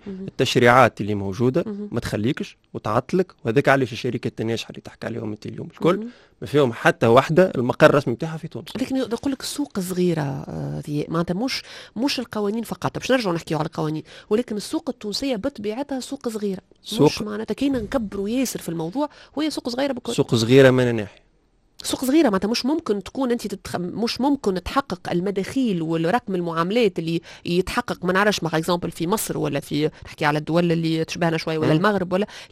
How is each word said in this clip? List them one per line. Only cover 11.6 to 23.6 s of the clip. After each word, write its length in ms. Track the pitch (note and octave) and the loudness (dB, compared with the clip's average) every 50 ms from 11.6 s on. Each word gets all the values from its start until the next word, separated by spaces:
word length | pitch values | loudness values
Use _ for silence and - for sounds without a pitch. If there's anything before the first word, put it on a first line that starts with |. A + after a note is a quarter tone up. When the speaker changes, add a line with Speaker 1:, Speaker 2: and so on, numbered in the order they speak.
| - - - - - - - | -8 -12 -18 -18 -18 -12 -6
Speaker 1:
مش 240 | G#3 B3 C#4+ - - | -2 -2 -2 -2 -2
القوانين 440 | A#3 - - G#3+ G#3 G3+ G#3+ A#3 G#3+ | -6 -6 -4 -4 -2 -2 -2 -4 -4
فقط، 340 | - F#3 - - C3 - | -6 -6 -6 -6 -6 -6
باش 140 | D3 - - | -4 0 2
نرجعوا 240 | B3+ C4 A3 F#3+ E3+ | 2 2 2 0 -2
نحكيوا 240 | E3+ - - E3 D3+ | -2 -2 -2 -2 -2
على 80 | D#3 | -2
القوانين، 360 | D#3+ - - D#3+ D3+ D#3 D#3 - - - - - - | -4 -4 -4 -2 -2 -2 -4 -8 -10 -16 -12 -4 -2
ولكن 260 | G#3+ G#3+ B3 - G#3+ | 0 0 0 -2 -4
السوق 340 | G#3 - - - D#4+ - - | -8 -6 -4 -6 -6 -4 -6
التونسيه 460 | A#3 - - G#3 G3 - C4+ C#4 B3+ | -8 -8 -8 -8 -6 -4 -2 -2 -2
بطبيعتها 640 | G3+ G3+ C#4 C#4+ - G3+ G#3 G#3+ B3 C#4+ - C#4 C4 | -2 -4 -6 -6 -6 -6 -6 -6 -6 -6 -6 -6 -8
سوق 300 | A#3+ - C#4 - - A#3+ | -8 -8 -8 -8 -6 -6
صغيره، 320 | A3 G#3+ G#3 G3+ F#3 F#3+ - _ _ _ | -6 -4 -4 -4 -4 -6 -10 _ _ _
Speaker 2:
سوق 280 | - - G#3 A3+ C#3+ D3+ | -14 -4 2 4 4 4
Speaker 1:
مش 120 | - - | 4 0
معناتها 320 | A3 G#3 G#3 G#3 A3+ - - | -6 -6 -6 -6 -6 -6 -4
كاين 200 | - C4+ C#4+ C4+ | -2 0 0 0
نكبروا 560 | B3 G#3 F#3+ - C4+ A3+ G3 - G3+ G3 G#3 | -2 -2 -2 -2 -2 -4 -4 -6 -4 -4 -2
ياسر 300 | A#3 C4 C4 - - F#3+ | 0 0 0 -2 -4 -6
في 100 | - - | -6 -6
الموضوع، 400 | E3 E3 D#3+ E3 F#3+ C4+ D4+ D4 - - - - - | -4 -4 -4 -4 -2 -4 -4 -4 -6 -12 -18 -10 -6
وهي 140 | C#4 D#4 D#4 | -4 -2 -2
سوق 200 | - D#4+ - B3 | -2 -4 -6 -4
صغيره 240 | A#3 B3+ C#4+ C#4 C4 | -2 -2 -2 -2 -2
بكل. 200 | B3 - - A#3 | -4 -6 -4 -2
Speaker 2:
سوق 220 | - C#3 - C3+ | 0 0 2 2
صغيره 340 | A2+ A2+ A2 B2+ C#3 C3+ C3 | 2 4 8 8 8 10 8
من 260 | B2+ B2+ B2+ A#2+ A#2 | 6 4 2 2 0
ناحيه، 260 | A2+ G#2 G2 - - _ _ _ _ _ _ _ _ _ _ _ - - | -2 -4 -6 -10 -18 _ _ _ _ _ _ _ _ _ _ _ -12 -10
Speaker 1:
سوق 220 | - - - C4+ | -8 -6 -4 0
صغيرة، 240 | B3 C4+ E4 D4+ A#3+ | 2 4 6 6 6
معناتها 180 | G3 - - | 4 2 0
مش 180 | G3+ A#3 - - | 0 -2 0 0
ممكن 380 | B3 D#4+ E4+ - - G#3 G#3 - | 0 0 0 0 -2 -2 -2 -4
تكون 280 | - - C4 C4+ A#3+ | -6 -4 -2 0 0
أنت 240 | A#3+ A#3 - G3+ G3+ | 0 -2 -2 -6 -8
تتخ-، 240 | F#3+ | -10